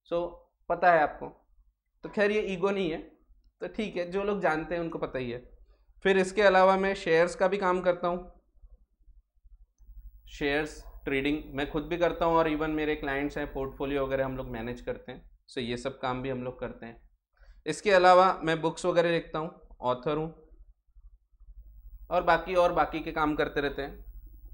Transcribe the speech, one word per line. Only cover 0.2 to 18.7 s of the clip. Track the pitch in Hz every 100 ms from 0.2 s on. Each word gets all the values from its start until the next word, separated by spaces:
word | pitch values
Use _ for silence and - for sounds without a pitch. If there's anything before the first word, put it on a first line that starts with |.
| 170 - _ _ _
पता | 170 185
है | 165
आपको, | 147 - - - _ _ _ _ _ _
तो | 165
खैर | - 202
ये | 214
ईगो | 190 185 196
नहीं | 202 180
है, | 156 - _ _ _ _ _
तो | 175
ठीक | - 208 175
है, | 175
जो | 190
लोग | 202 196
जानते | 170 156 160
हैं | 175
उनको | 165 165
पता | - 131
ही | 123
है। | 120 - - - _ _ _
फिर | 190 190
इसके | 185 190
अलावा | 202 185 185 190
मैं | 190
शेयर्स | 196 - 160 175
का | 180 185
भी | 202
काम | 190 180
करता | 180 180 175
हूँ, | 180 - - _ _ - - _ _ _ - _ _ - - - _ - - - - -
शेयर्स | - 143 147 151 - - -
ट्रेडिंग | - 135 139 151 -
मैं | 135 143
खुद | 160
भी | 147 165
करता | 170 160
हूँ | 170 165
और | 160
even | 151 156
मेरे | 156 151
क्लाइंट्स | 151 147 139 143 151
हैं, | 147
पोर्टफोलियो | 139 135 131 139 143 135
वगैरह | 135
हम | 135 131
लोग | 127
मैनेज | 120 117 123
करते | - 117 -
हैं, | 127 - _ _
so | -
ये | 117 120
सब | 135 131
काम | 131 127
भी | 135
हम | 123
लोग | 123 123
करते | 120 120 117
हैं। | 117 _ _ _ _ - - -
इसके | - 208
अलावा | 190 180 180 185 -
मैं | 160 160
बुक्स | 160